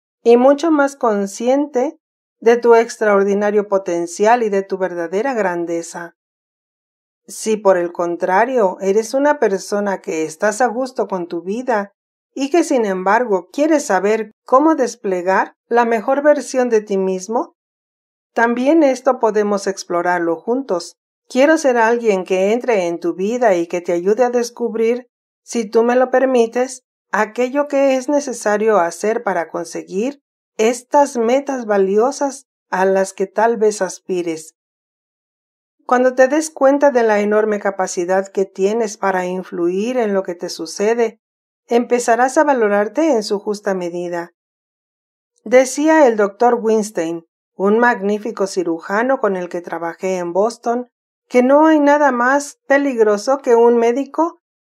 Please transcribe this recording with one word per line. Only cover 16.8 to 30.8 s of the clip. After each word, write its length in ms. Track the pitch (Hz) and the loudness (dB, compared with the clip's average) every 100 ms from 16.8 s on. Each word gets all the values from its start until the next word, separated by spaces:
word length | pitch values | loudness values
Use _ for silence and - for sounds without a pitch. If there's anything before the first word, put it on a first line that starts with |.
ti 180 | 208 196 | 0 -2
mismo, 560 | 190 185 185 240 - _ _ _ _ _ _ _ _ | -2 -4 -4 -6 -6 _ _ _ _ _ _ _ _
también 480 | - 233 240 262 330 | -2 0 0 2 4
esto 380 | 277 254 277 247 | 4 2 -2 0
podemos 480 | 220 208 208 202 196 | 0 0 0 -2 -4
explorarlo 680 | 190 - 175 175 180 170 | -8 -4 -2 0 0 -2
juntos. 640 | 165 226 254 269 180 - _ _ _ - | -4 -4 -4 -4 -6 -6 _ _ _ -6
Quiero 300 | 247 294 320 | 0 2 2
ser 180 | 294 240 | 2 2
alguien 480 | 220 240 226 190 | 2 0 0 0
que 280 | 180 185 196 | 0 0 0
entre 360 | 233 247 214 170 | 0 0 0 0
en 100 | 170 | -4
tu 160 | 175 | -6
vida 400 | 170 196 240 240 | -4 -4 0 2
y 140 | 175 170 | 2 -2
que 120 | 180 | -6
te 120 | 175 | -2
ayude 320 | 175 185 214 | -2 0 0
a 60 | 247 | 2
descubrir, 760 | 247 233 - 233 220 226 247 - _ _ _ | 0 -4 -6 -6 -2 0 -2 -6 _ _ _
si 240 | - 233 208 | -8 -6 0
tú 140 | 226 | 0
me 140 | 233 247 | 2 2
lo 140 | 254 | 2
permites, 720 | 254 262 254 226 240 262 - _ _ - | 2 2 2 0 0 -4 -8 _ _ -6
aquello 580 | 190 214 220 254 285 294 | -2 -2 -2 -2 -2 -2
que 280 | 277 277 262 | 0 2 0
es 120 | 254 | 0
necesario 720 | 294 285 226 214 208 220 202 | -2 -2 -4 -2 0 2 2
hacer 440 | 170 - 208 226 | 2 -2 -4 -2
para 260 | 214 180 160 | -2 -4 -4
conseguir 760 | 170 165 170 165 185 247 277 _ _ _ - | -8 -8 -12 -8 -4 -4 -6 _ _ _ -2
estas 600 | 220 247 | -2 -2